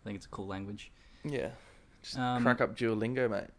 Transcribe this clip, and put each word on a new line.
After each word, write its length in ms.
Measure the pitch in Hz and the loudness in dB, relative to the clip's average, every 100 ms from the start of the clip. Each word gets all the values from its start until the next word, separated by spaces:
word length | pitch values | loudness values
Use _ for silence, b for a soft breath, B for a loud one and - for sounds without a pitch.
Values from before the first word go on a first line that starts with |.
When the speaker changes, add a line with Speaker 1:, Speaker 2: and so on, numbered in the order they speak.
Speaker 1:
I 40 | |
think 120 | 110 101 | -8 -10
it's 100 | - | -10
a 40 | |
cool 160 | - 95 | -10 -6
language. 460 | 95 98 104 - b b b | -6 -6 -10 -12 b b b
Speaker 2:
Yeah. 260 | 151 139 - 123 B B B B | -6 -4 -4 -6 B B B B
Just 140 | - 131 | -10 -4
Speaker 1:
Um, 240 | 127 123 | 0 4
Speaker 2:
crack 160 | 120 123 | 4 6
up 140 | 123 107 | 2 2
Duolingo, 520 | 117 110 113 127 123 | 0 2 0 2 2
mate. 220 | 101 - | 2 -4